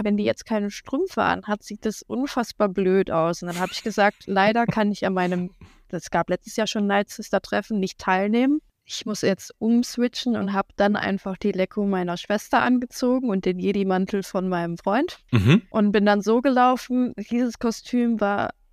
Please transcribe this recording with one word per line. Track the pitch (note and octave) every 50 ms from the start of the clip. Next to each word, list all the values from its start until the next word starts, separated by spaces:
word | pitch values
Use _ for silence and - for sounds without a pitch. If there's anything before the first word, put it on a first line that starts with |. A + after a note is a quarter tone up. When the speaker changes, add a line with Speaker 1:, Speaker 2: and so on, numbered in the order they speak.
Speaker 1:
Wenn | G#3+ G#3 G3+
die | G#3 G#3
jetzt | A3 A3 - -
keine | - A3+ G#3 G3+ G3+
Strümpfe | - - - - - C#4 F#4 F#4+ - - G3+
an | F3+ - F#3 F#3+
hat, | - G#3 G#3 -
sieht | - G#3 - -
das | A3 G3+ - -
unfassbar | - A3 A#3+ C4+ C#4+ - C4 A3+ - - - G#3+ G3+
blöd | F#3 G3+ F#3+ F#3 F#3 G3 F#3 -
aus. | - E3 D#3+ E3+ F3 -
Und | F3+ F3
dann | E3+ F3
hab | F#3 F3+
ich | - - -
gesagt, | A3 G3 - G3 G#3 - _ - -
„Leider | G3 F#3+ F#3+ G#3+ A3 A#3 A#3
kann | - - A3+ G#3 G#3 G3+
ich | - -
an | F#3+ F#3+
meinem, | F#3 F3+ F3+ F3+ F3+ F3+ F3+ - _ - - - _ _ -
es | - E3 - -
gab | - E3+ E3+ -
letztes | F3+ - _ - -
Jahr | - G#3+ -
schon | - A3+ G3+ G3+
Night | G3+ G3+ G3+ -
Sister | - - G#3+ - - F#3+
Treffen, | - - G#3 G3+ G3+ - A3+ G3+
nicht | F#3+ F#3 - _
teilnehmen.“ | - - F#3 F#3 G3 G#3 A3 A#3+ B3+ C4+ D4 D4+ _ _ _ _ _
Ich | - - - -
muss | G#3+ G#3 - -
jetzt | - F#3+ - - - - -
umswitchen | A3 A3 A#3 A#3+ B3 - - A#3+ A#3+ A#3+ - - - B3 A3+ G#3
und | G3 F#3+ G3
hab | G3 G3 _ - -
dann | G3+ G3+ G#3
einfach | - - - G3 F#3+ - G3 F#3
die | - - G#3
Leku | F#3+ - - - - G#3+ G3+
meiner | G3+ G3 F#3 F3+ F3 F3
Schwester | F3 - - G#3 G#3+ - - - A#3+
angezogen | - - B3+ B3 B3+ - - - C4 B3 B3+ C4 C4 A#3+
und | F#3+ F#3+ -
den | F#3 F3+ F3+
Jedi-Mantel | F3+ G3 G3+ G3+ G3 F#3+ F#3 F#3 F#3+ - - G3 F#3+
von | - - F#3+ F#3 F#3
meinem | F#3 E3+ E3+ E3+ E3+ -
Freund | - G3 G3+ B3 E4 F#4 - - _ -
Speaker 2:
Mhm. | - A2+ F#2 A#2 D#3+ A3+ - _
Speaker 1:
und | - A3 G#3 G#3
bin | G3+ G#3+ G3+
dann | G#3 G#3 G#3
so | F#3+ G#3 A3+ B3
gelaufen. | B3 C#4+ B3+ B3 B3 B3+ B3+ A#3+ - - B3 B3+ B3 A#3+ - - G#3 -
Dieses | A#3 A#3+ B3+ A#3+ - -
Kostüm | - A3+ A3 - - - - A#3+ A#3+ A#3 A#3 G#3+
war | G#3 G3+ G3+ G3+ - - - _ _ _